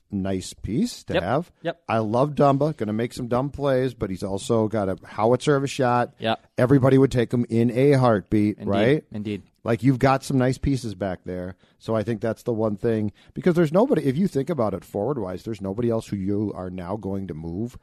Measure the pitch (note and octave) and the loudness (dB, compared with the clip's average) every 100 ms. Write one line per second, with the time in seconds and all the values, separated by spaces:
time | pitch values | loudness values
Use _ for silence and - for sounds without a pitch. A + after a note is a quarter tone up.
0 | _ G2+ F#2+ F#2+ - - - A#2 A#3+ - | _ -6 -2 -4 -6 -10 -6 -2 -2 -6
1 | - - F2 C3 F3 _ D#3+ D#3+ - A2+ | -6 -2 0 -2 -4 _ -10 -8 -4 -2
2 | G#2+ A#2 D3 C#3+ C#3+ C3+ D3+ D3+ G#2 G#2+ | 0 0 0 2 2 2 0 -4 -4 -2
3 | A#2+ - B2 A#2+ C#3 C3+ C#3 C3 C3 A#2 | -4 -6 -4 -2 -2 -2 0 0 0 -4
4 | G#2 F#2+ G2 G2 - A2+ A2 A2 G2 F2+ | -6 -6 -6 -6 0 0 0 0 -2 -4
5 | - - A2 B2 - C#3 C#3 - B2+ B2 | -8 -2 2 2 2 0 0 -2 0 0
6 | A#2+ - A2+ A2 _ - A#2+ C#3+ C3 C3 | -2 -4 -4 -4 _ 0 4 6 6 6
7 | C3+ A#2+ A#2 A#2+ A#2+ A2+ A#2+ A#2 C#3+ C3+ | 6 4 0 0 0 2 2 4 4 6
8 | B2+ G#2 - A2 G#2 G2 G#2 G2 A2+ D3+ | 6 2 2 2 2 0 -2 2 2 2
9 | - G#2+ G#2 G2+ - _ A2 A#2 B2+ B2+ | -2 -10 -8 -8 -10 _ -2 0 2 4
10 | C3+ C3+ - C3+ B2+ C3 - C3 A#2 F#2 | 4 2 0 2 2 0 -2 -2 -4 -6
11 | G2+ F2 F2 F2+ F2+ F#2 _ _ - A2 | -6 -6 -8 -8 -8 -12 _ _ -4 -2
12 | G#2+ A2+ A2+ G#2+ - A2 A2 G2+ A#2 A2 | -2 -2 -4 -4 -4 -2 -2 0 0 0
13 | G#2+ - _ - F3+ E3+ D#3+ F3 C4+ D#3+ | -2 -6 _ -4 0 2 2 2 2 2
14 | C#3+ C3 G3 C3+ C3+ D#3 G#2+ F#2 - G2+ | 0 0 0 -2 -2 -2 -2 -4 -6 -4
15 | A2 C#3+ F#2 F#2 - G#2 G2 G2 A#2+ A2+ | -4 -4 -6 -8 -8 -8 -6 -2 -2 -2
16 | - G#2 F#2+ G2+ G#2 F2 F#2 F#2 F2 G#2+ | -4 -4 -2 -2 -2 -4 -8 -10 -8 -8
17 | G2 G2 F#2+ D#2 E2 E2+ A#2+ - | -6 -6 -6 -8 -8 -6 -8 -10